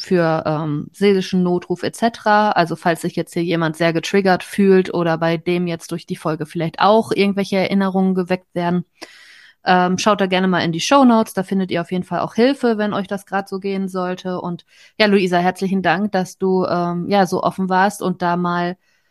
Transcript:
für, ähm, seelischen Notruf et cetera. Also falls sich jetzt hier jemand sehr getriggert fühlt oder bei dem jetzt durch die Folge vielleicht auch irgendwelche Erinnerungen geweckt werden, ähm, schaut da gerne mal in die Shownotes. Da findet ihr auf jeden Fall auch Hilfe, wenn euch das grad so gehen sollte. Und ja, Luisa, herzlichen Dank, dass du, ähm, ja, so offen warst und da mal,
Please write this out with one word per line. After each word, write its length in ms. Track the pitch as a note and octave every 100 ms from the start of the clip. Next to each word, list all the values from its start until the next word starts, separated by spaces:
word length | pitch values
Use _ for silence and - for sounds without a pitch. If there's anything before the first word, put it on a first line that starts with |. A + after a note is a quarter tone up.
für, 420 | - F3+ E3 D#3+ -
ähm, 420 | D3+ D#3 D3 -
seelischen 500 | - G3+ F#3+ F#3 F#3
Notruf 380 | F3+ F3+ - F3
et 100 | -
cetera. 560 | - A#3 A#3 G#3+ G#3 G#3+
Also 220 | - E3+
falls 280 | E3 F3+ E3
sich 120 | F3 F3
jetzt 180 | E3
hier 100 | F3+
jemand 320 | E3+ E3 D#3+ D#3
sehr 160 | E3+
getriggert 500 | E3 - G3+ F#3+ F3
fühlt 500 | - - G3 F#3 F#3
oder 220 | E3+ E3+ E3
bei 180 | E3 E3
dem 300 | F3 F3 F3
jetzt 220 | E3 -
durch 140 | E3+ -
die 100 | F#3
Folge 280 | E3 D#3 D3+
vielleicht 340 | F3 D#3+ -
auch 320 | F#3+ A3 A3
irgendwelche 440 | - G3+ G3 F#3+ G3
Erinnerungen 560 | F3+ G3 G3 F#3 F#3+ F#3
geweckt 360 | F3+ F#3 _
werden, 300 | F3 F3 F3+ - - - - - - - _
ähm, 320 | - F3+ F3+ F#3
schaut 240 | G#3+ G3
da 60 | G3
gerne 220 | F#3 F#3+
mal 120 | F3
in 80 | D3+
die 80 | E3
Shownotes. 520 | - C#4+ B3+ A3+ A3
Da 100 | -
findet 260 | F#3 F#3+ F#3
ihr 100 | F3
auf 120 | E3+
jeden 120 | F#3
Fall 140 | F3+ F3
auch 140 | -
Hilfe, 420 | - B3 C#4 A#3+ G#3+
wenn 140 | G#3
euch 140 | F#3+ F#3+
das 200 | G3+ -
grad 220 | G3 G3
so 120 | F#3+
gehen 280 | G3 G3 F#3+
sollte. 520 | F#3 F3+ F3+ F#3 F3+
Und 240 | F3+ E3+ _ _ - -
ja, 80 | G#3+
Luisa, 320 | G3 F#3 F3+
herzlichen 440 | F3+ F#3 G3 F#3+
Dank, 280 | F3 E3 G#3
dass 240 | F#3+ F3+ -
du, 280 | F#3+ F#3 F3+
ähm, 400 | F3 F3 F3 F3
ja, 180 | G3+ F3+
so 160 | F3+
offen 240 | - - F#3+
warst 340 | F#3 G3+ -
und 180 | F#3 F3+
da 140 | F3 F3
mal, 400 | F3 F3 F3 F#3 _ _ _